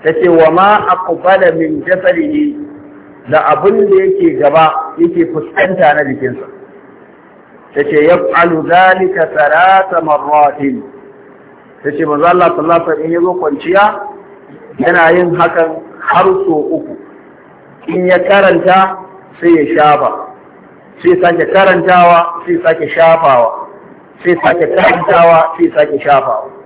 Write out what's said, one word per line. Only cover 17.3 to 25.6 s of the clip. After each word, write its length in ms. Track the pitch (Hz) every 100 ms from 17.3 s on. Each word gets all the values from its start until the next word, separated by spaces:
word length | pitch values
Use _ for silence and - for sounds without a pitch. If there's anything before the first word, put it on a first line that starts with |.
| - - - - - -
In 200 | 175 180
ya 80 | 175
karanta 800 | 180 202 196 175 185 190 190 - - - - -
sai 100 | 170
ya 140 | 165 143
shafa, 360 | 151 151 147 127 101 - - - - - - - -
sai 160 | 170 180
sake 320 | 175 170 156
karantawa, 880 | 190 190 175 170 180 175 170 170 - -
sai 80 | 170
sake 240 | 165 165 147
shafawa, 720 | 170 165 165 160 127 113 - - - - - - -
sai 140 | 175 170
sake 220 | 156 170 156 190
karantawa, 720 | 185 175 165 180 170 165 160
sai 80 | -